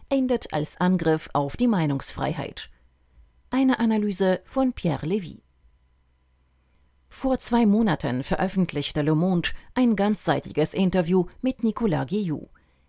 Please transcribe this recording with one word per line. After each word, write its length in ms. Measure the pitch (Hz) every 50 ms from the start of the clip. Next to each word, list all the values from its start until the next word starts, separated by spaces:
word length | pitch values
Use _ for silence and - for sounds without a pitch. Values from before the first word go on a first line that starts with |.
| - -
endet 440 | 277 269 262 247 247 233 - - -
als 260 | 156 151 - - -
Angriff 480 | 180 180 185 175 - 165 160 156 - - -
auf 240 | 143 143 139 - -
die 100 | 240 247
Meinungsfreiheit. 1000 | 220 180 160 147 139 135 - - - - 139 135 165 - - - - - - - - _ _ _ _ _ _ _ _ - - _ _ _ _ _
Eine 300 | - 262 269 262 254 -
Analyse 600 | 233 220 220 214 208 208 190 - 196 185 185 - -
von 280 | - - 269 269 254 240
Pierre 340 | - - 170 147 - - 156
Lévy. 340 | 190 214 180 143 - - _ _ _ _ _ _ _ _ _ _ _ _ _ _ _ _ _ _ _ _ _ _ _ _ _ _ _ _ _ _ _ _ _ _
Vor 300 | - - - 262 262 240
zwei 260 | - - 240 233 240
Monaten 560 | 208 202 220 233 208 151 - - 135 123 127 131
veröffentlichte 760 | - - - - - - 190 180 - - 143 143 - - 151
Le 140 | 147 151 156
Monde 340 | 151 175 190 185 175 160 - - - - - -
ein 220 | 247 254 240 220
ganzseitiges 800 | 190 202 208 214 - - - 143 135 - - - 147 156 - -
Interview 500 | - 190 180 170 190 175 160 185 185 170 - - -
mit 220 | - 262 254 - -
Nicolas 440 | 220 208 - 233 208 156 143 135 123
Guillou. 420 | 170 214 208 170 147 - - - _ - _ _ _ _ _